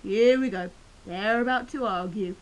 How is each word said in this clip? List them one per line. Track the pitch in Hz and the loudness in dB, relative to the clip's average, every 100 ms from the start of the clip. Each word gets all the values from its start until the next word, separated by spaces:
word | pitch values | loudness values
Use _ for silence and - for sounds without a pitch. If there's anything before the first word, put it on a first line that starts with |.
Here | 196 208 240 262 | -2 4 6 6
we | 262 | 2
go. | 185 180 - - - - | -4 -8 -12 -20 -20 -10
They're | 180 214 233 | -4 0 0
about | 240 254 247 | 0 -2 -4
to | 294 233 | -4 -2
argue. | 180 180 202 180 190 | -2 -4 -4 -6 -6